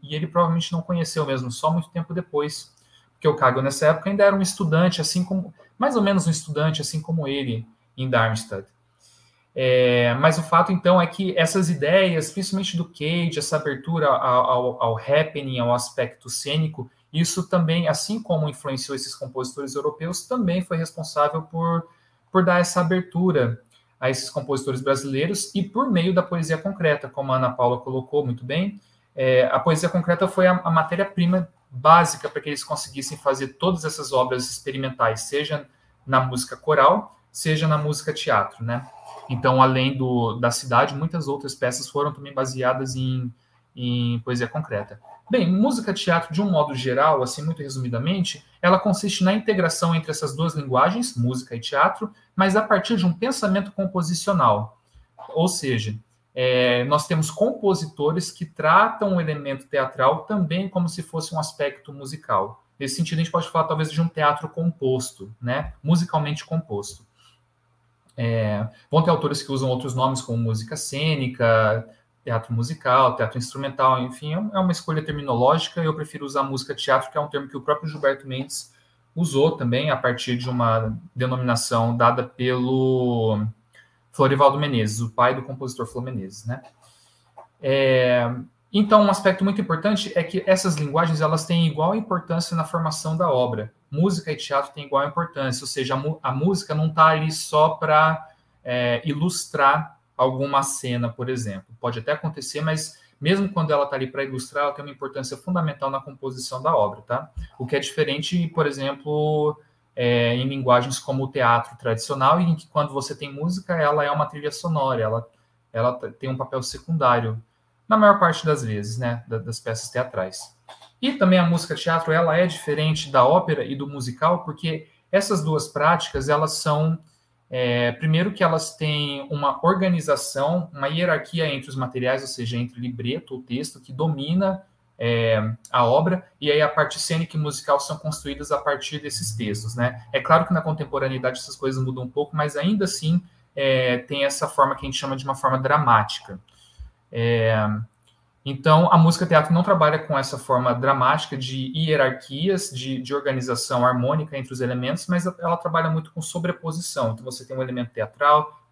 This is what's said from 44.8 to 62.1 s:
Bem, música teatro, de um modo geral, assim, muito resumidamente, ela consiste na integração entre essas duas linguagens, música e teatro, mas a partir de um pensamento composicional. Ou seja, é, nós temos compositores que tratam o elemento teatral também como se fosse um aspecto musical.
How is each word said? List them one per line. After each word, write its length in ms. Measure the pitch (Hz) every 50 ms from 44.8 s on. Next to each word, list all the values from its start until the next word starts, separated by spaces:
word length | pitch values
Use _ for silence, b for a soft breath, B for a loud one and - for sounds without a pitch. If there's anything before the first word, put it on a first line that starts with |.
| 101 - 107 B B B B B B -
Bem, 180 | 233 240 180 170
música 460 | 185 196 226 277 247 254 220 208 185
teatro, 400 | - - 180 170 165 165 - 156
de 80 | 180
um 80 | 208 196
modo 240 | 170 151 147 147 135
geral, 480 | 127 127 131 123 135 147 156 151 131
assim, 180 | 127 127 - 147 147
muito 180 | 160 165 -
resumidamente, 840 | 143 135 131 131 127 120 117 117 135 165 196 190 175 - - b b b b b
ela 160 | - 180 190
consiste 460 | 185 - 208 180 - 208 196 - -
na 100 | 180 185
integração 640 | 202 214 214 220 202 185 170 160 - - 175 165 165
entre 160 | 160 156 156
essas 240 | 151 - 156 135 131
duas 220 | 151 170 160 156
linguagens, 600 | 151 139 131 123 127 147 185 196 240 240 - -
música 380 | 120 120 123 127 127 - - 120
e 60 | -
teatro, 520 | - - 143 139 156 - - - - b b b b b b
mas 220 | 185 190 190 190
a 60 | 220
partir 340 | 220 - 214 185 - - 233
de 100 | 185 180
um 60 | 175
pensamento 580 | 165 - 226 269 262 - 220 196 190 202 196 -
composicional. 1120 | - - 190 185 - 180 165 160 180 160 - 202 190 170 127 113 104 104 113 - - _ _ _ _ - _ _ _ - - -
Ou 180 | - 160 175
seja, 480 | 185 180 - 147 131 117 110 107 107 107 110 - _ _ _ _ _ _
é, 480 | 127 127 127 127 127 123 123 123 123 123
nós 220 | 139 147 156 -
temos 240 | - 170 160 156 -
compositores 1000 | - - 214 262 - - 220 196 180 - 160 156 - - 143 151 160 185 175 -
que 120 | - - 165
tratam 680 | - - - 151 156 170 190 - - - - 208 196 185
o 60 | 175
elemento 480 | 160 156 147 147 143 139 135 131 - -
teatral 560 | - 139 127 - - - 127 139 160 - -
também 440 | - 214 196 175 151 165 185 196 190
como 200 | - 180 175 165
se 160 | - 180 165
fosse 280 | - - 160 156 -
um 60 | 170 156
aspecto 540 | 160 - - - 143 139 - - _ 147
musical. 720 | 139 143 139 135